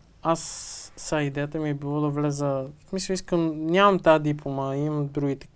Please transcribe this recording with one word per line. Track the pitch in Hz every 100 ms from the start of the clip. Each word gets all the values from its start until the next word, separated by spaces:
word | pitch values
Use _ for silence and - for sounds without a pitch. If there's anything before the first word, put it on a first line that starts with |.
| - -
аз, | 160 165 - - - - - -
са, | - 156
идеята | 143 139 147 160
ми | 151
е |
било | 143 143 147
да | 151
влеза, | 143 147 143 143
в | 135 131 - -
смисъл | 190 185
искам, | 185 - 175 165 156 156
нямам | 180 202 185
тази | 175 156
диплома, | 151 147 143 135 135 139
имам | 151 151 143
другите, | 143 143 135 -